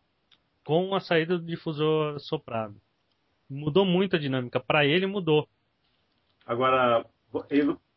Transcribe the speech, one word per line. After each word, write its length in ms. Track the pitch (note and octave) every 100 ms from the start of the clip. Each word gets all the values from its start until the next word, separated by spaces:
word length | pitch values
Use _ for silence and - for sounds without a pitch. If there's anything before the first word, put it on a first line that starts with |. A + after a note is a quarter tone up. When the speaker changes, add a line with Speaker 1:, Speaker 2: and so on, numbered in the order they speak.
| _ _ _ _ _ _
Speaker 1:
com 300 | - D#3+ F#3+
a 60 | F#3+
saída 380 | - E3+ D#3+ F3+
do 60 |
difusor 720 | E3 E3 E3 D3 D#3 D#3 D3+ D3
soprado. 540 | - D#3 - A2+ A2 G#2 _ _ _ _ _ _ -
Mudou 360 | C#3 D3+ E3 G3
muito 300 | F3 G3 F3
a 20 |
dinâmica. 420 | C#3+ C3 A#2+ B2
Pra 240 | - D3+
ele, 220 | C#3+ F3 F#3+
mudou. 420 | G3+ D#3+ D3+ - _ _ _ _ _ _ _ _ _
Speaker 2:
Agora, 600 | - A#2+ C3 C3 B2 A#2 - _ _ D#3+ -
indo, 300 | C#3+ D3 - _